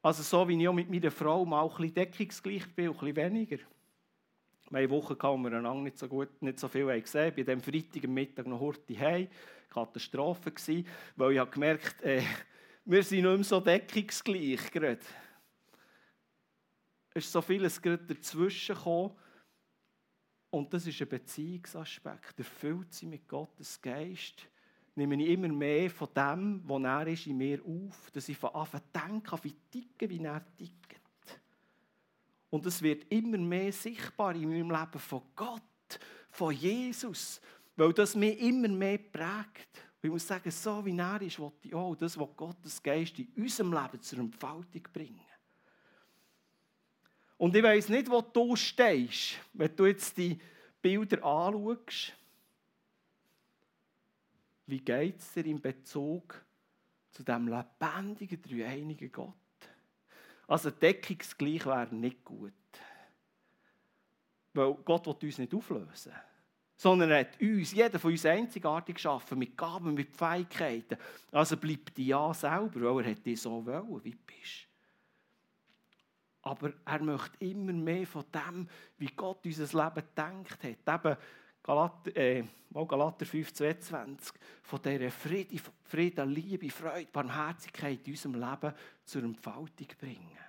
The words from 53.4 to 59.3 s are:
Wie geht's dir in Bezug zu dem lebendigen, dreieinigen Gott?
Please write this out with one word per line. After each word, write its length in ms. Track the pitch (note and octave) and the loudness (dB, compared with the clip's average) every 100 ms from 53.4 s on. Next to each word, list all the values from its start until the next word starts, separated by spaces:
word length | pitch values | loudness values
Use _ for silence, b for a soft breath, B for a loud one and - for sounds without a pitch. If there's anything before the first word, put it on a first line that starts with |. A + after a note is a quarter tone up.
| _ _ _ _ _ _ _ _ _ _ _ _ - | _ _ _ _ _ _ _ _ _ _ _ _ -8
Wie 120 | C3+ | -4
geht's 520 | C3 B2 E3+ G3 - | 0 2 0 -4 -8
dir 120 | - | -4
in 160 | D#3 D3+ | -2 -2
Bezug 840 | - - - D3 C#3+ F3 - - _ _ _ _ _ _ _ | -4 -8 -8 -6 -4 -4 -8 -20 _ _ _ _ _ _ _
zu 120 | - | -10
dem 240 | C3 A#2+ A#2 | -2 0 0
lebendigen, 920 | A#2 B2 _ D#3+ D#3+ G3 G#3 G3 F3 | -2 -6 _ -2 -2 -6 -8 -8 -8
dreieinigen 720 | - A#2+ A2+ C3+ D3+ D3 C3 | -6 -6 -6 -6 -8 -10 -10
Gott? 220 | - B2 | -10 -12